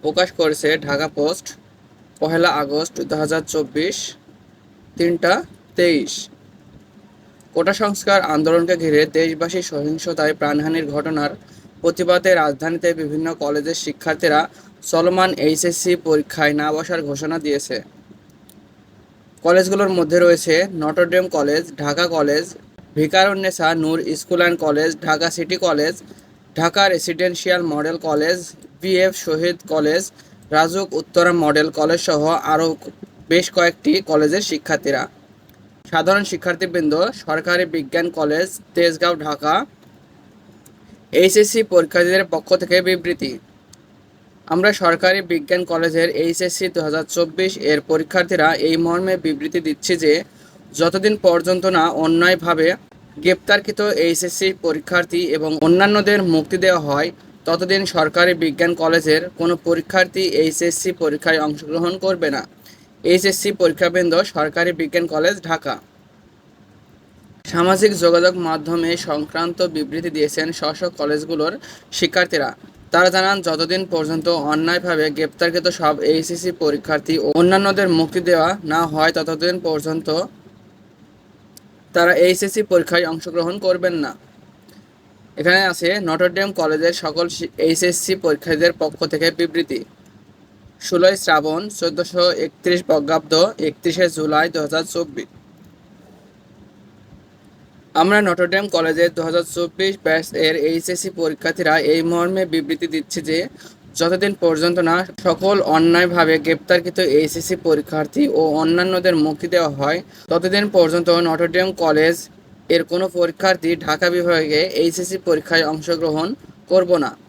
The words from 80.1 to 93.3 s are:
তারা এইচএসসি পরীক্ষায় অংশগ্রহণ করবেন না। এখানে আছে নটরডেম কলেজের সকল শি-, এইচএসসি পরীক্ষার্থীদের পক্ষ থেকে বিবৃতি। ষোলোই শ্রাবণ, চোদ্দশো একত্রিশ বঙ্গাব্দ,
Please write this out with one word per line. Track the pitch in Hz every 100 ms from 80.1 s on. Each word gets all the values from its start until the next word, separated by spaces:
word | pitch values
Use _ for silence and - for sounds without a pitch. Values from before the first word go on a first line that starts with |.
| 156 - - - - - _ _ _ - _ _ _ _ - _ _ _
তারা | 175 170
এইচএসসি | 175 180 180 202 214
পরীক্ষায় | 208 180 165 170 170
অংশগ্রহণ | 160 175 165 165 202
করবেন | 196 180 180
না। | 170 143 - - _ _ _ _ - _ _ _ _ - -
এখানে | 156 185
আছে | 190 170 170 202
নটরডেম | 175 160 180 175 196
কলেজের | 190 156 156 170
সকল | 170 160 156 170
শি-, | - 170 -
এইচএসসি | 160 165 180 175 - 190
পরীক্ষার্থীদের | 170 147 - 156 170 170
পক্ষ | 156 - 156
থেকে | 156 165
বিবৃতি। | 160 170 165 165 120 107 _ - - _ _ _ _ - _
ষোলোই | - 175 185 196
শ্রাবণ, | - 156 151 160 208
চোদ্দশো | 208 170 151 175 180 175
একত্রিশ | 170 156 _ 180 175 180
বঙ্গাব্দ, | 160 143 160 -